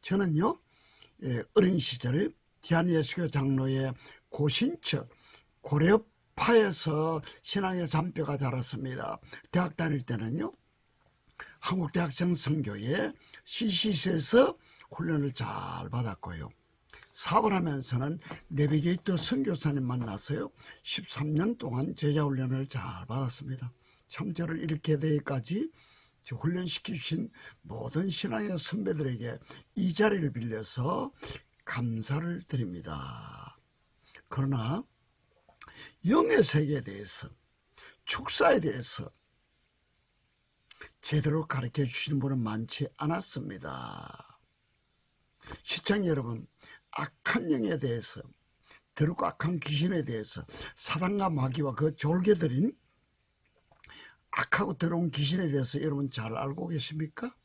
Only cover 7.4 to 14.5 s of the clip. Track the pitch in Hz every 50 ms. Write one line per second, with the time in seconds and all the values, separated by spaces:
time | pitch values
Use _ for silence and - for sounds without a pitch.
7.4 | _ - - 202 196 185 185 180 175 147 - 156 170 180 - 147 147 139 143 135
8.4 | 139 131 120 127 123 - - 110 117 131 127 127 117 - - - - - - -
9.4 | - - - 175 180 170 151 - 170 160 143 143 127 - 120 110 110 113 127 160
10.4 | 311 359 - _ _ _ _ _ _ _ _ _ _ _ _ _ _ _ _ _
11.4 | - - - _ - - 180 190 175 147 - 180 170 156 135 - 180 175 175 -
12.4 | - 131 147 160 131 104 101 101 104 120 147 196 - 311 - - - - - -
13.4 | _ - - - 233 220 190 170 - 220 202 151 - 185 180 165 147 - - 240
14.4 | 269 403